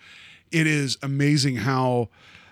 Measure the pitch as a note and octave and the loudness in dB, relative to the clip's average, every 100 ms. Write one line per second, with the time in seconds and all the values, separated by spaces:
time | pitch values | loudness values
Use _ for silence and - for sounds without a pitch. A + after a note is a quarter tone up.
0 | - - - - _ E3 D#3 D3 C#3 - | -20 -20 -20 -20 _ 0 0 0 -2 -4
1 | C#3 C#3 C#3+ D3 C#3 A#2+ B2 C3 B2+ B2 | -4 0 2 2 0 -2 -2 0 0 0
2 | A2+ _ - - - | -2 _ -20 -20 -20